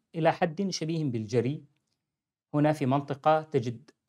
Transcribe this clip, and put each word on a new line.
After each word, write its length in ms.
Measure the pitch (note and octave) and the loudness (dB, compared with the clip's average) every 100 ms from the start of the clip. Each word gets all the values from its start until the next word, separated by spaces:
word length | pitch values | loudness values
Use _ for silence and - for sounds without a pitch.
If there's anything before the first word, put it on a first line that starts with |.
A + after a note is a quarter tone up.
| _ E3 | _ 0
إلى 160 | D#3+ | 2
حد 380 | - F#3 D3+ G3 | 2 0 -2 -4
شبيه 340 | - D#3+ E3 | -4 -4 -2
بالجري. 640 | D3 A#2 G#2+ A#2+ B2 D3+ - _ _ _ _ _ _ _ _ | -2 -4 -2 0 0 -2 -10 _ _ _ _ _ _ _ _
هنا 200 | D3 D3+ | 2 2
في 120 | D3+ C3 | 2 0
منطقة 560 | C#3 C3+ C3+ D#3 D#3 | 0 -2 -2 2 2
تجد 500 | D#3 C#3 A#2 A2+ - _ | 2 -2 -2 -6 -12 _